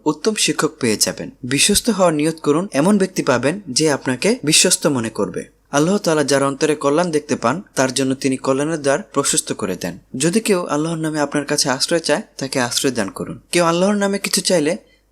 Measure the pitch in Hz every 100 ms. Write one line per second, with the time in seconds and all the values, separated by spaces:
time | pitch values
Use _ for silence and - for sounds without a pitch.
0 | 151 156 226 214 - 151 151 - 120 104
1 | - 87 - - 123 139 - 202 - 190
2 | 175 151 156 160 147 147 196 143 170 208
3 | 185 - 151 123 131 196 180 123 156 135
4 | 139 123 190 254 143 160 185 - 165 131
5 | 113 - 92 85 - _ _ 139 165 202
6 | 180 151 139 139 139 139 151 147 143 151
7 | 180 151 - 120 113 165 - - 131 123
8 | 135 135 135 131 - 135 147 160 143 143
9 | - 139 143 151 - - 101 90 90 90
10 | - 131 156 214 220 185 180 147 160 165
11 | 160 156 147 147 143 147 143 131 - 170
12 | - 151 - - 135 135 120 - 139 120
13 | 95 - 85 - - 175 170 170 190 208
14 | 196 196 190 - - 165 147 190 - _
15 | _